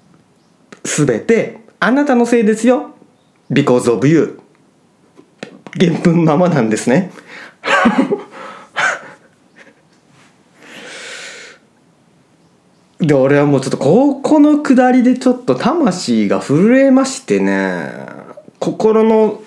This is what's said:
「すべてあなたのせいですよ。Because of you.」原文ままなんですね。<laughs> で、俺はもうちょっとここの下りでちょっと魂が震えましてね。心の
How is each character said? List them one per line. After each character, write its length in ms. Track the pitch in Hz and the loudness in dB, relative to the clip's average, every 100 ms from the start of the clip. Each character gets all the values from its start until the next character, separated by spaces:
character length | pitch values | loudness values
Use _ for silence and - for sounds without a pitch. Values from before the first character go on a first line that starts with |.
| _ _ _ _ _ _ _ - | _ _ _ _ _ _ _ -14
「す 200 | - - | -6 -2
べ 140 | 139 113 | 0 0
て 400 | - 226 - - _ _ | 0 0 -2 -10 _ _
あ 100 | 180 | -2
な 140 | 269 | 0
た 100 | 285 | 2
の 120 | 247 240 | 0 2
せ 120 | 240 | 2
い 40 | |
で 100 | 214 | 2
す 140 | 220 233 | 2 0
よ。 220 | 254 - - _ _ _ _ - | 0 -4 -16 _ _ _ _ -4
Because 420 | 123 135 123 117 | -2 2 2 2
of 140 | 110 135 | 0 2
you.」 320 | 160 107 - _ _ _ _ _ _ _ - _ _ - - - - | 2 0 -6 _ _ _ _ _ _ _ -20 _ _ -20 -20 -14 -2
原 140 | 170 156 | 0 2
文 240 | 180 165 | 0 2
ま 140 | 165 151 | 2 2
ま 100 | 175 | 2
な 140 | 151 | 0
ん 80 | 110 | -2
で 60 | 107 | -2
す 120 | - | 0
ね。 240 | 135 196 - - - - _ | 0 -2 -10 -20 -20 -20 _
<laughs> 560 | - - 226 - - - - - - - - - - - - - _ _ _ _ - _ _ _ _ _ _ _ _ _ - - - - - - - - - - _ _ _ _ _ _ _ _ _ _ _ _ _ - | -4 0 0 0 -2 -6 -8 -20 -20 -20 -14 -6 -6 -6 -14 -20 _ _ _ _ -20 _ _ _ _ _ _ _ _ _ -20 -20 -20 -18 -16 -16 -18 -18 -20 -20 _ _ _ _ _ _ _ _ _ _ _ _ _ -4
で、 160 | 156 | 0
俺 240 | 143 135 143 | 2 2 2
は 80 | 147 | 2
も 120 | 139 | 0
う 20 | |
ち 60 | 135 | -2
ょ 20 | |
っ 20 | |
と 60 | - | -2
こ 400 | 131 220 285 262 | 2 2 2 -2
こ 240 | - 294 | 0 4
の 180 | 294 294 | 4 4
下 320 | 294 254 254 | 2 2 4
り 120 | 254 | 4
で 160 | 240 247 | 2 2
ち 100 | - | 0
ょ 40 | |
っ 100 | 247 | -2
と 120 | - | -2
魂 720 | 123 226 339 247 175 - 113 101 | -2 -2 0 -2 -2 -2 -2 0
が 120 | 98 | -2
震 380 | - 143 208 262 | 0 2 4 4
え 120 | 269 | 4
ま 140 | 262 | 2
し 220 | 262 - - | 0 -6 -4
て 140 | 98 | -2
ね。 640 | 98 98 95 90 69 62 67 71 - - - _ | 0 0 -2 -4 -8 -12 -16 -18 -20 -20 -20 _
心 460 | - 165 220 220 | -6 0 2 2
の 380 | 220 220 214 - | 2 2 0 -2